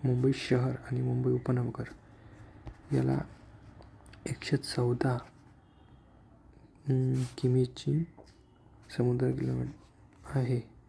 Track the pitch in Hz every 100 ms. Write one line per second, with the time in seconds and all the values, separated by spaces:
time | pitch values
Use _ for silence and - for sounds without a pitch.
0 | 131 123 131 135 - 127 127 127 - 127
1 | 127 127 127 127 123 123 117 - 120 -
2 | - - - - - - - - - 135
3 | 127 - - - - - - - - -
4 | - - - - - 143 - - 120 120
5 | 131 123 - - - - - - - -
6 | - - - - - - - - - 131
7 | 131 131 123 - 127 127 123 - - 147
8 | 165 - - - - - - - - -
9 | 123 123 127 131 127 127 123 - - -
10 | - - - 139 123 123 - -